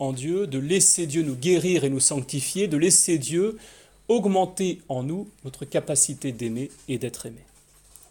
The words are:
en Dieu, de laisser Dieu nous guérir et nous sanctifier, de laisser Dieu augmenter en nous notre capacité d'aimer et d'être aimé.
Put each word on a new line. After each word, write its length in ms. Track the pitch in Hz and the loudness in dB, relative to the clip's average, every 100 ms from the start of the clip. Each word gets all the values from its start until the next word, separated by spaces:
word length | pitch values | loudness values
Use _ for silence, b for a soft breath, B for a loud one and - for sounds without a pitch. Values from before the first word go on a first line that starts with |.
en 120 | 135 | -4
Dieu, 360 | 127 143 185 196 | -4 -2 -2 -2
de 100 | 135 | -2
laisser 480 | 143 190 185 - 165 | 0 4 4 2 0
Dieu 160 | 160 | -2
nous 140 | 156 123 | -2 0
guérir 480 | 156 175 180 175 | 2 2 4 2
et 60 | 139 | 2
nous 100 | 135 | 2
sanctifier, 680 | - 147 127 143 - 185 202 | 0 0 -4 -4 -4 -2 0
de 120 | 151 | 2
laisser 400 | 175 175 - 165 | 4 4 4 2
Dieu 400 | 123 165 208 220 B B B B - | 0 0 0 -2 B B B B 0
augmenter 760 | 233 202 190 180 185 185 175 - | 2 4 2 2 0 -2 -2 -6
en 120 | 127 | -4
nous 280 | 131 180 202 - | -4 -6 -8 -14
notre 200 | 135 - | -16 -12
capacité 680 | - 160 151 147 - 131 139 | -4 -2 0 0 0 -2 -6
d'aimer 400 | 113 120 113 139 - - | -6 -4 -4 -6 -10 -6
et 100 | 123 | -6
d'être 260 | 120 - | -6 -8
aimé. 160 | 127 117 - _ _ _ _ - - | -14 -16 -20 _ _ _ _ -20 -6